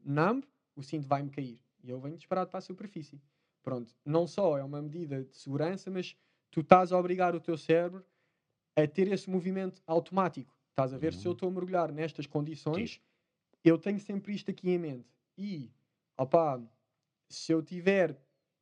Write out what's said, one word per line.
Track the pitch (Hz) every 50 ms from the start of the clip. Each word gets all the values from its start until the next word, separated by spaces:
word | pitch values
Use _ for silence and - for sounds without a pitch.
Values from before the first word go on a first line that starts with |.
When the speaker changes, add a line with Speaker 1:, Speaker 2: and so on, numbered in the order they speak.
| -
Speaker 1:
numb, | 143 139 147 160 190 233 277 277 _ _ _ _ _ _
o | 143 135
cinto | - - 156 139
vai-me | 135 143 139 143 139
cair. | 135 151 139 123 113 117 _ _ _ _
E | - 123
eu | 123 131
venho | 131 143 165
disparado | 165 - _ 185 185 180 180
para | -
a | 190
superfície. | 185 - 185 185 208 202 _ 170 143 - - 143 _ _ _ _ _ _ _ _ _
Pronto. | 131 131 123 120 - _ _ _
Não | 147 151 165 175
só | 160 - - 202 175 147
é | 139 135
uma | 139 147 143
medida | 147 151 147 175 175 143 139 135 131
de | 131 _
segurança, | - - 135 135 139 151 170 196 190 - 185
mas | 190 185 180 - - _ _ _ _ _ _ _
tu | - 165
estás | 151 - 185 180 185 170
a | 180 180
obrigar | 180 180 180 185 185 175 170
o | 165
teu | - - 165
cérebro | 156 - - 160 165 175 180 180 190 185 _ _ _ _ _ _ _ _ _ _ _ _ _ _
a | 156 151
ter | 151 151 - 185 202
esse | 196 190 - 190
movimento | 185 185 165 190 185 190 190 185 185 _ _
automático. | - 165 170 160 - 185 190 190 170 - 135 120 _ _ _ _ _
Estás | _ - 135 127 135
a |
ver? | 135 151 160 165
Speaker 2:
Uhum. | 180
Speaker 1:
Se | -
eu | 180 170
estou | - 190
a | 180
mergulhar | 185 180 180 180 185 175 165 151
nestas | 147 151 160 156 - - 139
condições, | - - 151 147 156 156 143 - 151 156 185 233 226 -
Speaker 2:
Sim. | - _ _ _ _ _ _ _ _ _ _ _ _ _
Speaker 1:
eu | 165 165
tenho | 160 - 202 208 196
sempre | - - 202 196 196 202 208
isto | 190 - -
aqui | 190 - - 180
em | 180
mente. | 175 170 151 135 123 117 _ _ _ _ _ _
E, | - 196 208 190 156 123 107 _ _ _ _ _ _ _ _ _
opá, | - 131 131 - 170 165 151 135 123 117 113 _ _ _ _ _ _ _ _ _ _ _ _
se | - - - - 160
eu | 160 156
tiver | - 180 180 170 190 196 196 175 156 143 - _ _ _ _ _ _ _ _